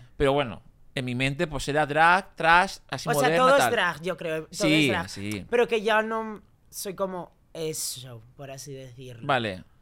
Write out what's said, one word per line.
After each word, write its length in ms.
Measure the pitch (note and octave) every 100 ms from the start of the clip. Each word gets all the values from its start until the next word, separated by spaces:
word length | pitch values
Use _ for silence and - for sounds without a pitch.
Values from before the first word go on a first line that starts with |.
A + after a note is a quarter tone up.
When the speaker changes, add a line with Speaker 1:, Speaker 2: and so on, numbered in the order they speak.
| A#2+ -
Speaker 1:
Pero 160 | C#3
bueno, 280 | C#3+ B2+ E2+ - - -
en 100 | - B2+
mi 80 |
mente, 320 | B2 C3+ C#3+ E3
pues, 200 | C#3+ -
era 180 | C#3+ D3
drag, 480 | C#3+ E3 F3+ - -
trash, 400 | D#3+ E3+ F#3+ - -
así 180 | C3+ -
Speaker 2:
O 40 |
sea, 100 | A#3+
Speaker 1:
moderna, 140 | B3+ B3+
Speaker 2:
todo 180 | B3+ C#4
Speaker 1:
tal. 40 |
Speaker 2:
es 100 | C4
drag, 320 | A3+ F3 D3
yo 140 | F3 F3
creo, 240 | F3 D#3+
todo 60 | D#3
Speaker 1:
Sí, 340 | - G3+ D#3
Speaker 2:
es 40 | C#3+
drag. 180 | G#2 -
Speaker 1:
sí. 380 | - G2+ G#2+ E3+
Speaker 2:
Pero 180 | A#3+ A#3
que 140 | A3+
ya 200 | G#3 G#3+
no 400 | A3 A3+ A3 G#3 - _ _
soy 260 | - G#3
como 380 | F3+ G3 F#3 - _ _
eso, 680 | E3 D#3 D3+ - B2 B2+ A#2 A#2 B2+
por 140 | C3+
así 220 | C3+ C#3+
decirlo. 540 | C3+ C3 B2 B2+ A#2 C#3
Speaker 1:
Vale, 380 | C3 A2+ F2+ - _